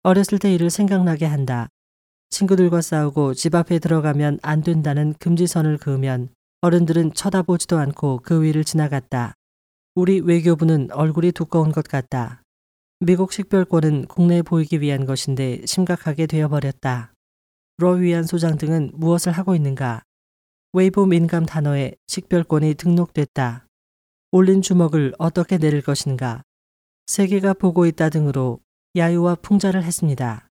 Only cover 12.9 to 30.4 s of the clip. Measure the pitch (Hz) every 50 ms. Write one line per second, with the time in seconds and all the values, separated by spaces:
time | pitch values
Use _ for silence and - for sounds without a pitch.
12.9 | _ _ 180 170 185 180 190 185 - - 190 _ - 190 180 - - 165 156 156
13.9 | 147 139 - - - - 175 175 175 175 165 - 175 160 156 147 165 151 147 147
14.9 | 143 135 135 131 135 127 - 143 135 127 135 131 123 - - - - 185 185 170
15.9 | 175 170 - 165 143 147 160 156 160 156 151 147 151 147 135 135 - _ - 135
16.9 | 127 123 113 - _ _ _ _ _ _ _ _ _ _ _ _ _ - 170 180
17.9 | 180 180 180 175 170 170 165 165 - 170 165 165 156 151 156 151 160 165 147 127
18.9 | - 156 160 165 170 170 - 180 165 170 190 190 185 165 147 139 135 127 139 123
19.9 | 117 110 _ _ _ _ _ _ _ _ _ _ _ _ _ _ - 185 185 190
20.9 | 185 202 196 190 175 170 170 165 - 170 165 156 - 160 147 147 143 139 135 127
21.9 | - _ _ - - 185 - _ 185 175 165 _ 156 151 151 156 151 - - 175
22.9 | 170 175 170 - _ 160 147 - _ - 131 120 117 123 _ _ _ _ _ _
23.9 | _ _ _ _ _ _ _ _ - 185 185 185 190 196 185 - 185 175 170 156
24.9 | 147 156 143 131 - - - 165 - 180 170 - 196 170 156 151 147 147 135 -
25.9 | 143 - - 143 131 123 131 123 113 123 - _ _ _ _ _ _ _ _ _
26.9 | _ _ _ - - - 196 185 202 196 185 196 190 190 - 185 165 180 175 170
27.9 | 156 - 160 156 156 160 151 143 131 135 131 127 117 - _ _ _ _ _ _
28.9 | _ 180 165 170 175 175 170 175 175 175 - - 202 202 202 196 185 190 165 170
29.9 | 170 - 175 156 135 - 131 120 110 -